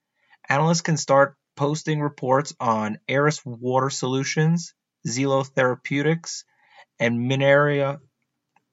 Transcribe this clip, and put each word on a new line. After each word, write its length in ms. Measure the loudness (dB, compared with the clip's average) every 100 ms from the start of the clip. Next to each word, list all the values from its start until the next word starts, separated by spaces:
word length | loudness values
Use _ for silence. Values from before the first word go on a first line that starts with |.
| _ _ _ _ -4
Analysts 360 | 0 2 0
can 160 | 0 -2
start 380 | 4 4 4 0 _
posting 480 | -4 -2 -2 -4 -2
reports 520 | -4 -4 0 0 0 -6
on 380 | -2 -2 -2 -8 -4
Aris 380 | 0 0 0 -8
Water 420 | -10 -2 -2 -2
Solutions, 840 | -4 -4 -2 -2 0 2 0 -2 _ _ _ -8
Zelo 380 | -4 0 0 -2
Therapeutics, 960 | 0 0 0 -4 -2 0 0 -4 -14 -16 _ _ -20 -20 -4
and 320 | -2 0 -2
Minaria 720 | 0 4 4 4 0 -2 -6 _ _ _ _ _ _ _